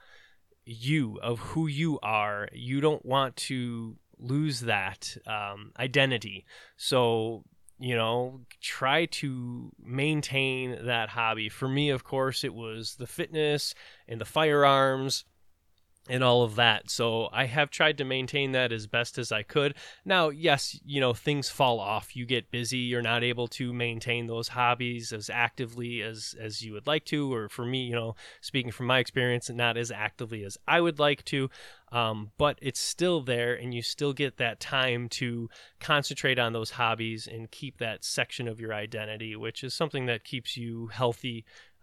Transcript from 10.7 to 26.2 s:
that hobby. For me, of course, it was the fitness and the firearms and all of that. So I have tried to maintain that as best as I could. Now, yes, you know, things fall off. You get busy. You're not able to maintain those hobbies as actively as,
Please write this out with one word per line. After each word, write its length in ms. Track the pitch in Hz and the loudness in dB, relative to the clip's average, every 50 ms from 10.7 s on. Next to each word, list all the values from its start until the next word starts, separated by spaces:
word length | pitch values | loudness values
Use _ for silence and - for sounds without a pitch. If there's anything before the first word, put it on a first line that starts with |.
| 120 - 117 | -6 -6 -2
that 240 | 120 120 117 113 104 | -2 0 0 -2 -2
hobby. 400 | - 120 113 113 113 110 107 107 | -2 0 0 0 0 0 -4 -6
For 180 | - - 135 | -6 -4 -2
me, 220 | 131 135 143 147 147 | 0 2 2 2 2
of 140 | 135 123 - | 2 0 -2
course, 400 | - 139 131 131 131 123 - - | -2 0 0 0 0 0 -2 -4
it 100 | 123 87 | -4 -6
was 420 | 117 113 110 110 113 110 104 - | -8 -10 -10 -8 -8 -8 -10 -8
the 120 | - 120 | -10 -12
fitness 680 | - - - 170 - 160 156 151 147 147 143 - - - - - - - - _ | -10 -6 -6 -6 -4 0 2 2 2 2 2 0 -4 -6 -8 -16 -20 -20 -20 _
and 140 | - 117 113 | -10 -8 -8
the 40 | - | -6
firearms 1000 | - - 156 160 151 147 143 143 139 139 135 135 135 135 131 135 135 135 - - _ _ _ _ - _ _ _ _ _ _ _ _ _ _ _ - | -2 2 2 4 6 6 8 8 8 8 8 6 4 2 0 0 -2 -2 -4 -4 _ _ _ _ -20 _ _ _ _ _ _ _ _ _ _ _ -2
and 140 | 127 127 131 | 0 4 6
all 180 | 123 120 123 | 8 8 8
of 140 | 120 110 104 | 6 4 4
that. 340 | 117 120 113 107 - - - | 6 6 6 6 4 0 -4
So 400 | - - 117 117 113 113 110 - | -2 0 0 2 2 0 0 0
I 140 | - 120 135 | 0 0 0
have 240 | 117 123 156 147 - | 2 2 2 2 2
tried 300 | - - 165 156 147 147 | 2 4 4 4 4 2
to 40 | 135 | -2
maintain 500 | 131 131 131 127 123 - 139 139 135 131 | -2 0 -2 -2 -2 0 0 0 2 2
that 180 | 127 127 117 | 2 2 2
as 160 | 117 110 107 | 0 -4 -4
best 320 | 104 - 117 120 - - 131 | -2 0 0 0 0 -4 -6
as 120 | 120 - | -4 -2
I 120 | 113 107 101 | -2 -4 -4
could. 320 | - - 151 139 147 143 - - - - - - | 0 2 2 2 2 0 -4 -14 -18 -18 -10 0
Now, 260 | 190 190 180 165 151 | 2 4 4 4 4
yes, 480 | 143 156 165 160 143 127 - - - - - | 2 2 4 4 4 4 2 -6 -8 -10 -10
you 160 | 139 143 139 | -4 2 2
know, 140 | 131 123 117 | 4 4 2
things 340 | - - 151 147 143 131 | 2 0 0 0 0 0
fall 320 | - - - 139 123 117 110 | -2 2 4 4 4 4 2
off. 360 | 98 101 110 104 - - - | 0 -2 -2 -2 -4 -6 -8
You 100 | 123 120 | -8 -2
get 240 | 117 127 117 - - | 0 0 -2 -2 -2
busy. 300 | - 120 120 110 127 127 | -4 -4 -2 -2 -2 -2
You're 240 | 123 120 123 120 117 | 0 0 0 0 0
not 200 | 113 117 117 120 | 2 2 2 2
able 240 | 123 117 123 120 113 | 0 0 0 -2 -4
to 220 | - - 127 120 | -4 -4 -4 -4
maintain 540 | 123 120 120 117 113 113 - 127 117 120 117 | -2 -2 -2 -2 -2 -4 -4 -2 -2 -2 -2
those 220 | 113 117 117 117 | -4 -4 -6 -6
hobbies 640 | - - 123 123 120 123 117 123 120 120 117 113 - 113 | -4 0 2 4 4 4 2 0 -4 -4 -4 -6 -8 -8
as 160 | 107 101 - | -8 -8 -4
actively 720 | 101 120 117 117 - - 123 113 117 120 120 120 120 113 | 0 0 0 0 0 -4 -8 -6 -6 -8 -6 -6 -4 -4
as, 340 | 104 113 113 110 | -6 -6 -8 -10